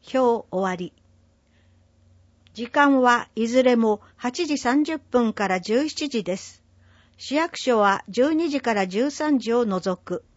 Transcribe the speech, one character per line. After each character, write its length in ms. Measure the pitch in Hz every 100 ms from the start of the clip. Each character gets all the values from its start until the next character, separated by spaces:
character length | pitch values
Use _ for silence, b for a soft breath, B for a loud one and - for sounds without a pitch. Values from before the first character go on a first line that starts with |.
表 440 | - 262 247 233 -
終 120 | 185
わ 120 | 190
り。 180 | 180 175 _ _ _ _ _ _ _ _ _ _ _ _ _ _ _ _
時 140 | - 240
間 340 | 302 285 269
は 260 | 254 240 -
い 120 | - 226
ず 160 | 247
れ 140 | 254 240
も 240 | 226 208 b b
八 300 | 247 247 330
時 120 | 285
三 240 | 247 269
十 160 | 302 320
分 340 | _ 254 233
か 160 | - 196
ら 120 | 185
十 280 | 175 226 302
七 200 | - 302
時 160 | 240
で 120 | 180 180
す。 260 | - - _ _ b b b b
市 180 | -
役 240 | 285 339 -
所 200 | - 233
は 260 | 202 196 -
十 240 | 196 277
二 160 | 320 339
時 120 | 277
か 140 | 247
ら 120 | 214 190
十 240 | 190 269
三 280 | 285 302 277
時 140 | 214
を 140 | 233 233
除 340 | 190 190 185
く。 220 | - 175 _